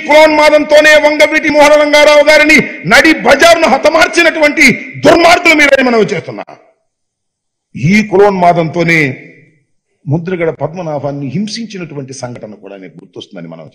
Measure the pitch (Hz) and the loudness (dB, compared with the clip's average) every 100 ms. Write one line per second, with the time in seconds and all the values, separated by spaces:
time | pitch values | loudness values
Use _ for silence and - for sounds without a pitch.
0 | 302 302 311 302 302 302 302 302 302 302 | 2 4 4 4 2 2 2 2 4 4
1 | 302 302 302 311 311 294 294 302 294 294 | 2 0 0 0 0 2 4 4 2 2
2 | 294 294 294 302 302 302 - - 160 254 | 4 4 4 4 4 2 0 -6 0 2
3 | 320 - 220 277 339 330 302 269 302 320 | 2 2 0 2 4 4 2 0 0 0
4 | 349 339 330 320 294 285 269 - - 131 | 0 0 -2 0 -2 0 0 -2 -8 -2
5 | 285 330 339 349 339 302 285 269 254 233 | 0 2 2 2 2 0 2 2 0 0
6 | 202 175 - 101 80 71 _ _ _ _ | -2 -4 -10 -14 -16 -20 _ _ _ _
7 | _ _ _ _ _ _ _ - 143 214 | _ _ _ _ _ _ _ -6 0 0
8 | 214 185 202 190 175 170 165 175 165 165 | 0 2 2 2 0 0 -2 -2 -2 0
9 | 139 120 - - _ _ _ _ _ _ | -2 -6 -18 -20 _ _ _ _ _ _
10 | 151 165 170 180 165 147 147 180 165 147 | -6 -6 -6 -6 -6 -6 -10 -10 -10 -8
11 | 139 143 135 185 214 233 226 190 160 143 | -8 -10 -8 -8 -8 -10 -14 -14 -14 -14
12 | 131 131 123 120 107 101 98 98 90 82 | -14 -14 -14 -14 -18 -20 -20 -20 -20 -20
13 | 95 117 - 92 82 82 76 | -20 -20 -18 -18 -18 -18 -20